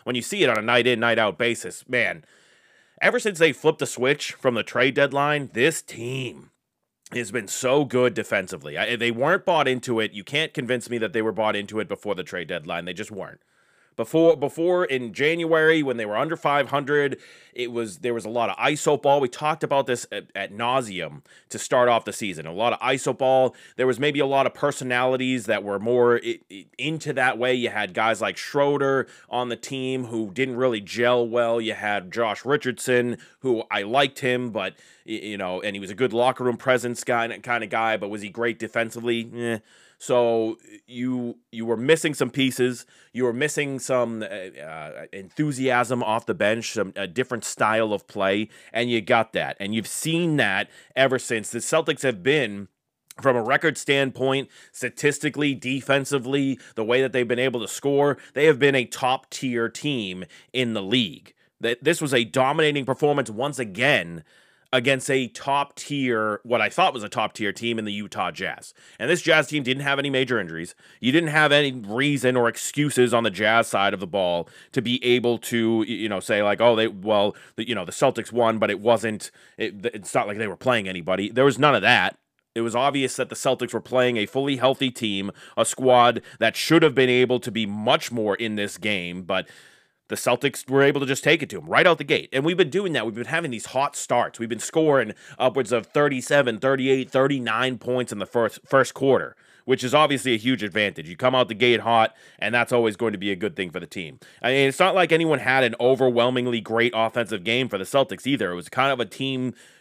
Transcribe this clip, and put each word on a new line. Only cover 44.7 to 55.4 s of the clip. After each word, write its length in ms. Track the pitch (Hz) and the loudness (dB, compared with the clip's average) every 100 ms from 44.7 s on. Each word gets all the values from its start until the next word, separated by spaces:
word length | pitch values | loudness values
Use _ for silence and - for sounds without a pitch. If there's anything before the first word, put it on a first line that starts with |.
| 80 78 57 80 | -12 -12 -14 -14
enthusiasm 880 | 98 95 - 151 127 131 123 120 123 | -14 -10 -4 -2 0 2 2 2 0
off 220 | 113 113 | 0 0
the 80 | - | -2
bench, 400 | 95 104 113 117 | 0 2 2 -2
some, 220 | 113 95 95 | -4 -4 -6
a 100 | 95 | -6
different 380 | 85 127 117 | -4 -4 -6
style 480 | - - 113 110 110 | -8 0 2 2 2
of 140 | 101 - | -2 -6
play, 400 | 104 98 104 110 - - | -2 2 2 -2 -10 -8
and 180 | 113 120 | -4 0
you 120 | 117 | -2
got 320 | 92 120 110 | 2 2 2
that. 240 | 92 71 - | -2 -4 -4
And 140 | 98 | -4
you've 120 | 110 101 | -4 -4
seen 520 | - 156 165 175 147 | -6 -2 0 0 2
that 320 | 107 95 107 - - 131 | 2 0 -4 -10 -8 0
ever 220 | 131 127 | 2 2
since. 320 | - 117 104 | -2 -4 -4
The 80 | 117 | -8
Celtics 420 | - 160 160 147 | -2 0 0 -2
have 220 | 135 107 | -2 0
been, 460 | 90 151 117 101 98 _ _ _ - - | 0 0 0 -6 -14 _ _ _ -20 -2
from 160 | 135 120 | 0 2
a 60 | |
record 340 | 110 147 165 127 | 2 0 0 -2
standpoint, 720 | - 139 135 117 131 135 131 - - | 0 0 0 -2 -2 -2 -4 -12 -20
statistically, 800 | - 123 - 147 143 151 135 | -10 -10 -2 -2 0 -2 -2